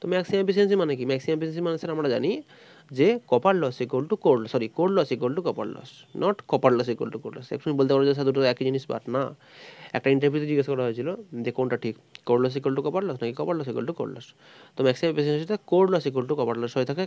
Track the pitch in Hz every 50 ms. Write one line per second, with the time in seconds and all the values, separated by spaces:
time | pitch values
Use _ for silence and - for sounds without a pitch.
0 | - 175 180 185 175 - 208 196 190 190 185 202 202 196 202 190 170 151 139 127
1 | 123 131 135 131 - 160 156 156 160 160 156 170 175 170 165 160 180 165 156 156
2 | 147 135 117 117 123 160 - 311 - _ - - - - - - - - 135 127
3 | 151 208 240 240 - - 123 120 123 190 190 180 151 127 127 - 139 - 131 127
4 | 147 160 214 - - 170 131 117 110 104 - 123 110 110 - - 170 190 196 180
5 | 147 - 131 117 - - 165 185 175 143 - - 107 98 - - 131 - - -
6 | - _ - - 160 196 202 - - - 147 127 - 127 123 117 120 123 113 -
7 | 117 113 117 113 - 113 - 127 127 - - - - 160 147 135 135 131 139 135
8 | 139 143 139 143 139 135 135 139 135 123 123 - 131 131 135 135 - - 120 113
9 | - 120 120 135 135 - 147 - _ - - - - - - - - - - 113
10 | - 135 135 135 143 143 143 151 151 151 151 143 135 143 139 127 127 120 113 120
11 | 120 165 190 233 208 - 127 120 117 120 117 131 131 123 120 117 - 113 110 -
12 | _ _ - - - - 120 123 127 127 131 139 131 135 135 143 143 147 151 190
13 | 202 175 131 123 117 117 120 147 151 175 170 160 139 127 117 120 117 - - -
14 | 117 107 95 - - - - _ - - - - - - - - 135 127 127 -
15 | 170 165 151 151 143 147 147 147 160 180 214 202 _ - 180 185 190 185 185 165
16 | - 139 135 131 123 131 151 147 120 117 117 117 120 117 - 135 127 131 143 175
17 | 185